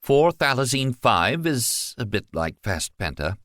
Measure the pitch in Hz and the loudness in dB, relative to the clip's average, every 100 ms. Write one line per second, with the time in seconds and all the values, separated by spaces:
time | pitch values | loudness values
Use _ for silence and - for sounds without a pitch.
0 | - 139 160 170 147 131 131 135 135 123 | 4 4 4 2 0 0 0 0 -2 0
1 | 131 104 87 143 165 139 117 - - - | 2 4 2 0 0 0 -2 -4 -6 -8
2 | 117 101 - 82 82 - - 90 - _ | -4 -4 -6 -4 -4 -6 -6 -4 -6 _
3 | 90 69 73 101 | -8 -4 -6 -6